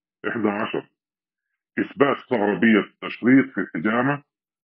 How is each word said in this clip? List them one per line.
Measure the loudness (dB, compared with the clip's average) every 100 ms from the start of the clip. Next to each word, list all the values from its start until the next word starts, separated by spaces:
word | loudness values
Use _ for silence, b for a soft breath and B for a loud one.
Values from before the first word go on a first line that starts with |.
| _ _ -8
إحدى | -2 -2
عشر، | -2 -4 -6 -8 _ _ _ _ _ _ _ _ -8
إثبات | -8 0 0 0
سربية | -4 -2 0 2 4 4
التشريط | 2 _ -14 -4 4 4 4
في | -6
الحجامة، | -8 -4 -2 0 -2 -4 _ _ _ _ _